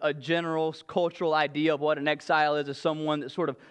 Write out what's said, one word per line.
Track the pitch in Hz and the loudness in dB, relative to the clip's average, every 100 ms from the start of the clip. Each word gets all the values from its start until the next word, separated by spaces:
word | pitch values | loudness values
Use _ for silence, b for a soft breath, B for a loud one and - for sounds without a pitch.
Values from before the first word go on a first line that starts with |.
a | 151 | -2
general | 147 131 170 165 160 160 | -2 0 0 0 0 -2
s-, | 160 - | -4 -4
cultural | 190 170 - 170 | 0 0 0 0
idea | 156 147 143 156 | 2 2 2 2
of | 147 | 2
what | 151 151 | 2 2
an | 151 | 0
exile | 147 - 160 151 | 0 2 2 4
is, | 147 143 | 0 -2
as | 139 | -2
someone | 165 156 156 151 | -2 0 -2 -2
that's | 135 | -4
sort | - 156 | -4 -4
of | 131 B | -4 B